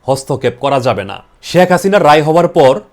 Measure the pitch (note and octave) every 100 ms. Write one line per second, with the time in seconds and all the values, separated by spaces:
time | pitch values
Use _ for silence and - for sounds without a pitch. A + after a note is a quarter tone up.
0 | - C3+ - C3+ B2 - C#3 C#3 B2 G2+
1 | G2 G2 _ _ - E3+ F3+ F3+ G3 G3+
2 | D3+ D#3 D3+ E3 E3+ E3+ C3+ D3+ -